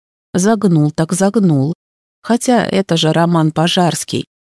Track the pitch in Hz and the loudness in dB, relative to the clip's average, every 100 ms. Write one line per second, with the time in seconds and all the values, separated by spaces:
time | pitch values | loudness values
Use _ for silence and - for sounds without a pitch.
0 | _ _ _ 175 202 214 202 160 151 - | _ _ _ -2 0 0 2 2 2 0
1 | 160 180 196 226 185 139 143 - _ _ | -4 0 0 2 2 2 0 -6 _ _
2 | _ _ - 240 - 233 - 190 - 165 | _ _ -4 -2 0 0 0 -2 -2 0
3 | 202 160 170 170 156 160 165 190 175 - | 0 0 2 2 0 0 -2 0 0 -2
4 | - - - _ _ | -6 -8 -8 _ _